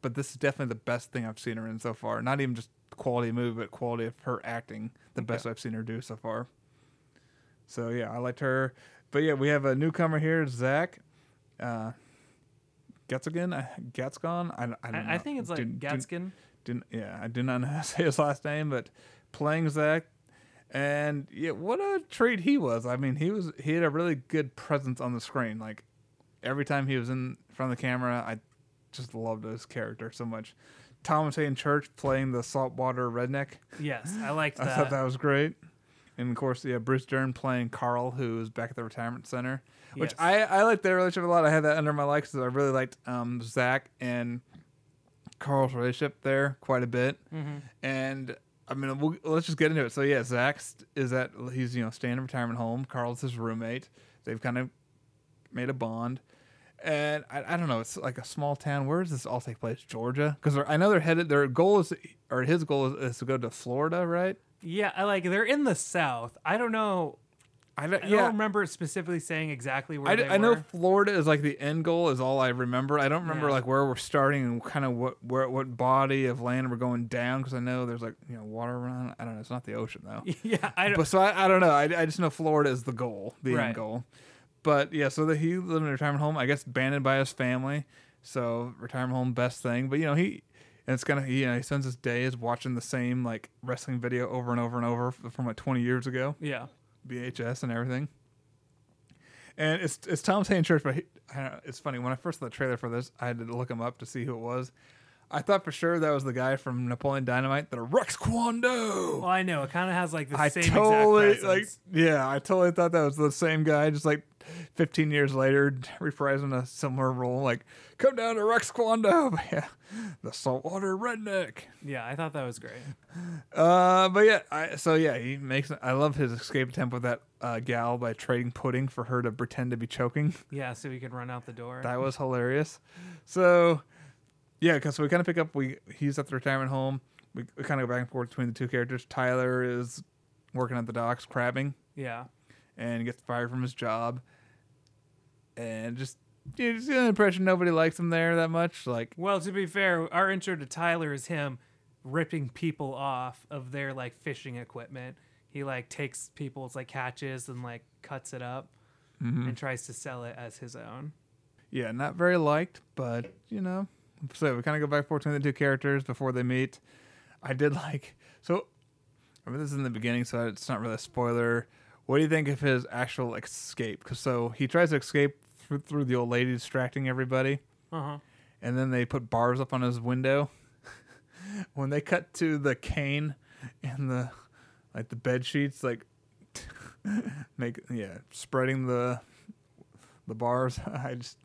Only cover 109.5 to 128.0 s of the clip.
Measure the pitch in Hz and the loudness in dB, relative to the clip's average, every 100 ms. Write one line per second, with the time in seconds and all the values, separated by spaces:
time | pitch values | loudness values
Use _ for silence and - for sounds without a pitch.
109.5 | 156 139 175 185 180 170 160 135 143 147 | 0 0 0 0 0 0 -2 -2 2 2
110.5 | 175 170 202 214 214 214 208 208 220 196 | 4 4 8 8 10 10 10 10 8 4
111.5 | 190 214 - - 165 165 147 131 139 - | 4 2 -8 0 6 6 6 4 0 2
112.5 | 185 175 170 170 170 147 147 151 - 165 | 6 6 6 4 6 4 4 2 4 2
113.5 | 156 156 147 156 147 156 151 - - - | 4 4 6 4 4 2 0 -2 -20 -16
114.5 | 170 160 - 160 - 151 147 139 135 135 | -16 -6 0 2 4 4 4 4 4 6
115.5 | 139 139 131 127 - 156 - 139 139 143 | 6 6 2 -8 -6 -6 0 0 0 0
116.5 | 127 127 - 143 131 131 127 123 127 135 | -2 -4 -4 -2 0 0 0 0 0 0
117.5 | 117 - - - - 269 247 226 220 214 | 0 -4 -20 -20 2 4 4 0 2 4
118.5 | 233 - - 220 226 214 339 269 160 - | 2 2 0 2 4 6 6 6 2 -2
119.5 | 160 - - - 214 214 143 107 - 135 | -4 -4 -10 -14 -10 -10 -10 -10 -4 -2
120.5 | 131 156 190 196 190 240 226 208 196 170 | -2 -2 -4 -2 -2 -2 -4 -2 -2 -2
121.5 | - - - 143 131 117 143 160 147 127 | -8 -18 -14 -8 -6 -6 -4 -4 -4 -6
122.5 | - - 120 139 - _ 165 175 160 - | -8 -12 -14 -14 -16 _ -12 -10 -10 -4
123.5 | 135 165 180 180 185 190 190 214 208 - | 4 8 8 8 8 6 8 8 8 2
124.5 | 151 160 147 170 160 156 123 123 139 135 | -4 -2 0 4 6 4 2 -4 -6 -2
125.5 | 135 139 151 127 131 151 139 131 117 - | -2 -2 -4 0 2 2 2 0 -2 -2
126.5 | 143 127 127 123 123 123 120 _ - 120 | 0 0 -2 -2 -2 -2 -4 _ -8 -4
127.5 | 113 127 117 117 120 | -4 -2 0 0 0